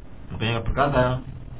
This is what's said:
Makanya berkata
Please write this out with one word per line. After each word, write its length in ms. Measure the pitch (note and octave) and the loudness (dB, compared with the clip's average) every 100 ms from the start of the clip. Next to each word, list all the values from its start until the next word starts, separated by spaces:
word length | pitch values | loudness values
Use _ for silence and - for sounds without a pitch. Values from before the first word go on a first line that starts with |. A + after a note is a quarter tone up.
| - - - | -14 -14 -10
Makanya 280 | E2+ A2+ A2+ | -2 0 2
berkata 420 | - B2 C#3+ C3+ B2+ B2+ - - - - | 0 2 4 4 4 2 -4 -10 -12 -12